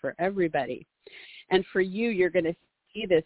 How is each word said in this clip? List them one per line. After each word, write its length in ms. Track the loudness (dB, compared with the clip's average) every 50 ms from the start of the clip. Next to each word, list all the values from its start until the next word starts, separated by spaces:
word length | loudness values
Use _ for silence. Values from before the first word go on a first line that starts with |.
for 140 | -10 -8 -4 -4
everybody. 680 | -4 -2 0 0 -2 0 0 -2 -2 -4 -6 -10 -12 _ _ _ _ -20 -20 -20 -20 -20 -20 -20 -4 _
And 140 | 0 0 0 0
for 80 | 0 0
you, 300 | 0 0 -2 -2 -2 0
you're 200 | 2 2 2 2
gonna 240 | 2 0 0 0 -4 -6 _ _ _ _ _ _ -10
see 120 | -10 0
this 180 | 2 2 2 2